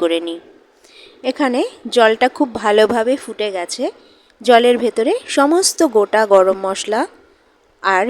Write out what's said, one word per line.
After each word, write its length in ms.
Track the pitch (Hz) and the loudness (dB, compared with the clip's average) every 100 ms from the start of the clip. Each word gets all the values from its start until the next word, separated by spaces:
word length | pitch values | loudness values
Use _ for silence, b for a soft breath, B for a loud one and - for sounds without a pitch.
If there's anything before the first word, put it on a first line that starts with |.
করে 180 | 170 165 | -2 -2
নিই। 180 | 170 170 - _ _ _ b b b b | -6 -12 -16 _ _ _ b b b b
এখানে 360 | 254 262 269 247 466 - 226 | -8 -4 -2 -2 -4 -8 -4
জলটা 340 | 240 220 226 254 | 2 2 2 0
খুব 200 | - 269 | 0 -4
ভালোভাবে 600 | 220 214 214 220 240 226 277 | -2 0 2 2 2 -2 -4
ফুটে 320 | - 220 214 190 | -6 -8 -8 -6
গেছে। 280 | 175 - 320 - b b b _ | -8 -6 -8 -8 b b b _
জলের 360 | 226 233 247 240 | 2 4 4 2
ভেতরে 340 | 233 226 247 466 - 302 | -2 -2 -2 -2 -2 0
সমস্ত 420 | 285 349 381 - 320 | 2 2 0 0 0
গোটা 280 | 220 202 214 214 | 2 0 0 4
গরম 320 | 196 185 190 190 | 4 4 0 -4
মশলা 340 | 196 - 220 330 - _ _ _ _ _ _ | -8 -6 -4 -6 -10 _ _ _ _ _ _
আর 220 | 196 185 | -2 0